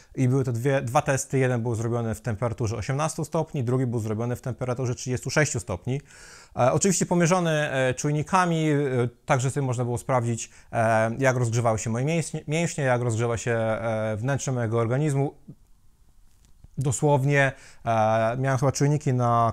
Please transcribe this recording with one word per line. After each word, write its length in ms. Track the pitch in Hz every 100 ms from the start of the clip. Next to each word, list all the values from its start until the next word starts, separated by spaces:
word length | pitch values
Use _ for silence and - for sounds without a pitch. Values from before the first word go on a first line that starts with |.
| -
I 140 | - 127
były 160 | 135
to 80 | 131
dwie, 300 | 117 135 135
dwa 200 | 127 143
testy. 360 | 151 131 - 135
Jeden 240 | 127 123
był 120 | 120
zrobiony 400 | 113 117 120 113
w 60 | 107
temperaturze 560 | 120 104 120 107 110 113
osiemnastu 480 | 101 139 156 -
stopni, 400 | 151 165 147 147
drugi 220 | 120 131 127
był 140 | 117
zrobiony 360 | 107 107 120 120
w 40 |
temperaturze 540 | 127 113 127 123 123
trzydziestu 360 | 123 127 123 131
sześciu 300 | 156 147 117
stopni. 400 | - 90 - 139 - - - - - -
E, 160 | 120
oczywiście 340 | 156 196 - 175
pomierzony, 440 | 175 165 185 170
e, 440 | 151 147 131 127
czujnikami, 760 | 123 147 151 - 185 175 160 156
e, 80 | 143 143 127 123 - -
tak, 140 | 139
że 100 | 131
sobie 160 | 147 135
można 180 | 120
było 140 | 120 120
sprawdzić, 520 | - 127 117 113 - - -
e, 380 | 117 113 110 113 127
jak 180 | 131 123
rozgrzewały 420 | 117 117 117 107
się 120 | 117
moje 140 | 113
mięśnie, 360 | 143 170 - 156 -
mięśnie, 360 | 156 170 -
jak 180 | 135 123
rozgrzewa 340 | 123 110 120 117
się, 160 | 123
e, 640 | 113 113 110 113 110 110 107
wnętrze 360 | 127 135 143
mojego 260 | 127 113 117
organizmu. 560 | 117 131 151 139 139 - - - _ - - _ _ - - - - - - -
Dosłownie, 720 | 135 - 151 143 139 143 135 - - -
e, 520 | 117 113 110 113 113 127
miałem 200 | 135 127
chyba 140 | 135
czujniki 400 | - 143 147 139
na 400 | 123 120 117 113